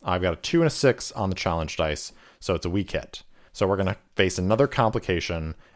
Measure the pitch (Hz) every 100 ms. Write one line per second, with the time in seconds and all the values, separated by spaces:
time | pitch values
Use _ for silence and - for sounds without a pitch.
0 | - 90 90 82 - 170 156 - 135 -
1 | - - 95 90 95 82 80 - 78 73
2 | - - - _ - 85 87 98 90 78
3 | - - - - - - 98 98 95 95
4 | _ - 95 95 92 113 139 - 113 -
5 | - 87 - 85 80 - -